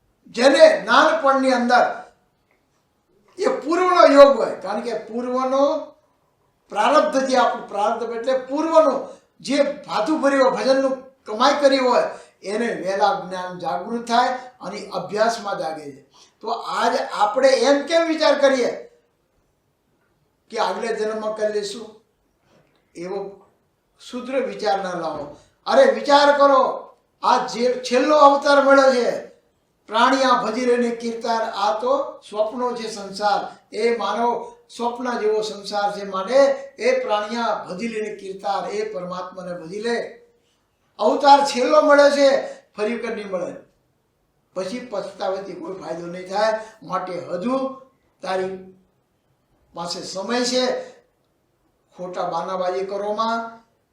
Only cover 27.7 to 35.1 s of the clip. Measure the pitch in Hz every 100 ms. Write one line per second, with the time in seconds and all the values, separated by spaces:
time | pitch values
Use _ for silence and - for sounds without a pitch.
27.7 | 247 - 240 302 302 277 285 285 285 269
28.7 | 277 262 247 226 - - _ _ _ _
29.7 | _ - 214 240 269 262 240 226 233 247
30.7 | 240 233 233 233 226 233 226 220 196 202
31.7 | 220 247 285 285 - - 208 214 247 247
32.7 | 226 226 202 196 196 208 196 - - _
33.7 | 208 233 226 202 214 240 233 - - _
34.7 | - 240 247 247